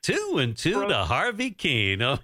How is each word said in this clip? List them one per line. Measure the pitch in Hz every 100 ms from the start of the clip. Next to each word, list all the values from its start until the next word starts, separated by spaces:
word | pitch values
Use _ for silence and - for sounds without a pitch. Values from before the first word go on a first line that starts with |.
Two | - 403 415 320
and | 123 110
two | 156 202 202
to | 131
Harvey | 87 127 226 214 254
Keene. | - 165 123 101 98
<laughs> |
Oh | 120 135